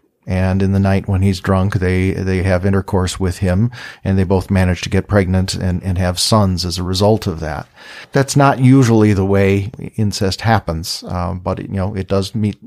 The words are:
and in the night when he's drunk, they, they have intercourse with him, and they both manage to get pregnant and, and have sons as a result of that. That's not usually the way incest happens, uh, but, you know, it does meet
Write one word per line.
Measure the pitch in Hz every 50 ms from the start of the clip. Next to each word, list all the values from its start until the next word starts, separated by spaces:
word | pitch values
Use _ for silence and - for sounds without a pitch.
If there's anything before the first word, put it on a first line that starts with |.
| _ _ _ _ _
and | - 92 92 92 95 92 95
in | 98 95 98
the | 98
night | 98 98 98 95 -
when | - 98 92 98
he's | 101 95 92
drunk, | - - 95 95 92 98 -
they, | - 92 90 92 92 92 95
they | - 92 95 92 95 92 87
have | 95 92 90 92
intercourse | 101 95 98 95 - - 92 92 90 - -
with | 95 92 92 -
him, | 104 92 90 92 113 120 - - - - - - -
and | 95 98
they | 95 92
both | 85 98 92 - -
manage | 101 95 92 92 90 -
to | - -
get | 98 95 -
pregnant | - 104 104 95 92 92 92 92 95 -
and, | 87 92 92 90 87
and | - 95 90
have | 90 92 90 87 -
sons | - - 117 110 101 95 92 85 92
as | 90 82
a | 87 90
result | 90 92 92 101 104 110 107 -
of | 101 82 80
that. | 80 78 73 - - - _ - - - - - - -
That's | - 139 135 - -
not | 143 139 139 - 117
usually | 131 127 131 139 131 113 113 110 107 107 104
the | 95 95
way | 98 98 98 98 95 98 101 98 - - - - - -
incest | - 110 101 - - - 98 - -
happens, | - 117 110 98 - - 80 80 85 - - - -
uh, | - 90 90 87 90 92
but, | 92 90 92 92 -
you | - -
know, | - 98 92 98 92
it | 95 92
does | - 98 98 95 - -
meet | 113 104 104 95 - -